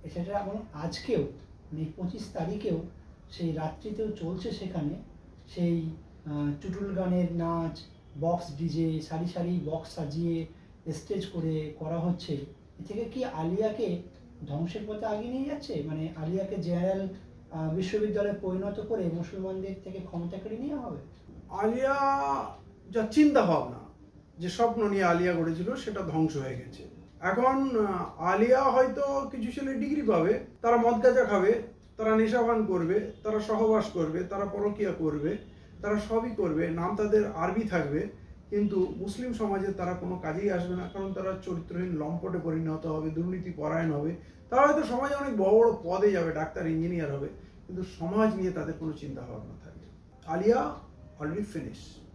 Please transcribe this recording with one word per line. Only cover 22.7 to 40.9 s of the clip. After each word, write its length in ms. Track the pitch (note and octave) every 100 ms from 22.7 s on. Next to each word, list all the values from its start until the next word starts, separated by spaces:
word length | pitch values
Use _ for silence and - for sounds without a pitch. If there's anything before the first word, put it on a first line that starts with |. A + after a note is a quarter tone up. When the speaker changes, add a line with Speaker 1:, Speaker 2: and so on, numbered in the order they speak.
| - -
Speaker 2:
যা 160 | A3+ G#3+
চিন্তা 300 | D4+ D4 C4+
ভাবনা, 380 | F3 D3 B2+ A#2+ - - - - - -
যে 100 | F3
স্বপ্ন 400 | G3+ A#3 G#3+ G#3
নিয়ে 140 | G3
আলিয়া 300 | F3 E3+ F3+
গড়েছিল, 420 | E3+ E3 E3 F#3 C4
সেটা 260 | - F3
ধ্বংস 360 | E3 D#3+ D#3 C#3+
হয়ে 180 | C3 B2+
গেছে। 280 | - - - - - -
এখন, 640 | F3+ G3 C4 C4+ C4+ A3+ G#3
আহ, 360 | F3+ E3 D#3
আলিয়া 420 | F3 G3 A#3 C4
হয়তো 680 | C4+ B3+ B3+ C#4+ C#4 C#4 -
কিছু 200 | B3+ A3+
ছেলে 220 | C#4+ C4+
ডিগ্রি 280 | C4 G#3+ D4+
পাবে, 380 | A3 E3+ E3+ G#3+ - -
তারা 160 | A#3 A#3+
মদ 260 | A#3 A3+
গাঁজা 200 | B3+ B3+
খাবে, 400 | G#3+ G3+ F#3+ A3+ - - - -
তারা 180 | A3 A3
নেশাভান 500 | A3 B3 A#3 A3+ G3
করবে, 460 | F3+ E3 G#3 - -
তারা 160 | G#3+ A3
সহবাস 460 | G#3 G#3+ A3 G#3+ -
করবে, 380 | F3 D#3 E3+
তারা 220 | F3+ G3 G3+
পরকীয়া 460 | G3+ G#3 G#3 G3
করবে, 460 | D#3+ D#3 D3 D#3 G#3+ - - - -
তারা 180 | G#3 G#3 G#3+
সবই 200 | A3+ A#3
করবে, 400 | G#3 F3+ D#3 E3
নাম 260 | E3 F3 G#3
তাদের 360 | G#3 G#3+ G3+
আরবি 300 | D#3+ F3+ G3+
থাকবে, 460 | G#3+ F3+ C#3+ D3+ G3+ - - - -
কিন্তু 440 | G#3 G#3 F#3+ F#3 E3
মুসলিম 360 | G3+ G#3 B3+
সমাজে 400 | A3 G#3 F#3+ G3
তারা 200 | F3+ F3
কোনো 260 | F3 F3+ F3+
কাজেই 280 | D#3+ E3 G3+
আসবে 240 | F3 F3+ F3+
না, 140 | F3+